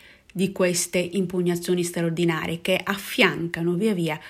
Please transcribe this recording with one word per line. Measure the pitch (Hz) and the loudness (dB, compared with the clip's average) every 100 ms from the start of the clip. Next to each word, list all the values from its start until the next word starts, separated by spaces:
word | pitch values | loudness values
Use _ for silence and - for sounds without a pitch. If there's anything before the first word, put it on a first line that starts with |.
| - - - | -20 -20 -10
di | 175 190 | -2 0
queste | 196 180 175 - 180 | 2 2 2 0 -2
impugnazioni | 180 190 175 180 180 175 175 180 | 0 -2 -2 0 0 0 0 0
straordinarie | 170 175 170 165 170 160 - 165 | 0 -2 0 2 0 0 -2 -4
che | - 185 | -2 -2
affiancano | - 196 - - 190 156 170 170 170 | -2 -4 -2 2 4 2 -4 -2 0
via | 175 220 | 2 2
via | 180 165 151 - | 2 0 -4 -8